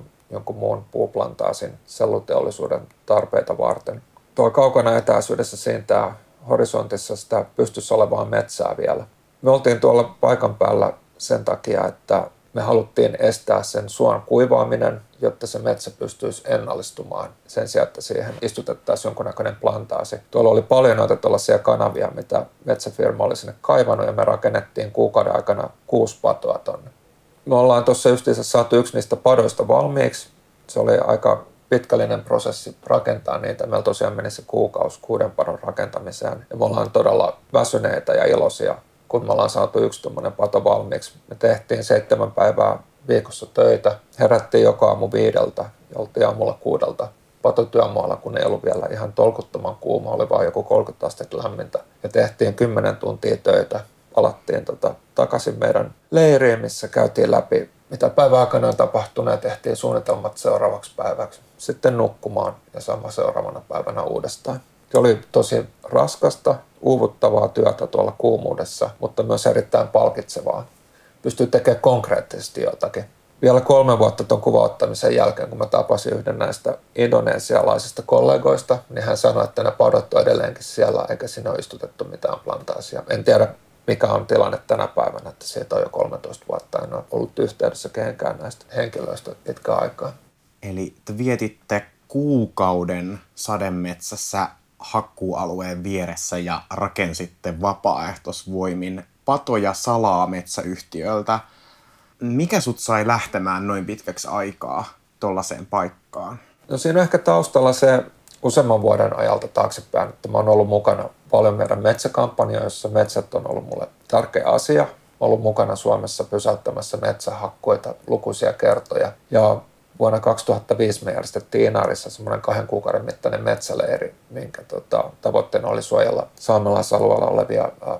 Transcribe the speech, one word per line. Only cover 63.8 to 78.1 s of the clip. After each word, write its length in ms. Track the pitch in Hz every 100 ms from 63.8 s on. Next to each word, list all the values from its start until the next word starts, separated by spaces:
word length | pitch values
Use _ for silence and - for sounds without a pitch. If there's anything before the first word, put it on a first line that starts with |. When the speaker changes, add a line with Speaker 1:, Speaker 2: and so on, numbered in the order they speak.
| - -
Speaker 1:
uudestaan. 580 | - 58 - - 127 131 - _ _
Se 60 | 127
oli 220 | 120 110 -
tosi 340 | - 120 117 113 _
raskasta, 720 | - 123 143 - - - - 135 - _
uuvuttavaa 640 | - 127 110 - 107 107 104
työtä 400 | 110 110 - -
tuolla 260 | 107 104 -
kuumuudessa, 720 | 120 113 - - - - 107 -
mutta 240 | - -
myös 240 | 110 110 117
erittäin 400 | 117 - 117 107
palkitsevaa. 800 | 110 113 - - - - - 123 _ _ _ _ _
Pystyi 260 | 127 - 127
tekemään 340 | 123 131 117
konkreettisesti 800 | 135 123 107 - - - - -
jotakin. 440 | - - - - 104 _ _ -
Vielä 200 | 127 127
kolme 380 | 127 139 131 113
vuotta 240 | 110 -
ton 180 | 107 110
kuvaottamisen 720 | - 113 110 - 110 110 120 120
jälkeen, 340 | 110 - -
kun 80 | 110
mä 80 | -
tapasin 480 | 110 - 104 -
yhden 260 | 110 110 110
näistä 380 | 104 - - - _ -
indonesialaisista 1040 | 120 120 113 - - 117 107 107 - -
kollegoista, 720 | -